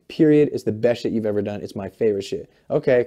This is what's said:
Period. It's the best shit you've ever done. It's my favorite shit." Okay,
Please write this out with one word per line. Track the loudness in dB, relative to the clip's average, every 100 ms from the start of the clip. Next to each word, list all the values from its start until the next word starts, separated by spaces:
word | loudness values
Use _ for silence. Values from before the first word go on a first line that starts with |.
| -8
Period. | 2 4 6 4
It's | 0
the | -4
best | 0 0 0
shit | -2
you've | -2
ever | -2 -2
done. | -2 -6
It's | -10 -10
my | -10
favorite | -2 -2 0
shit." | -4 -8 -10 _ -6
Okay, | -4 2 2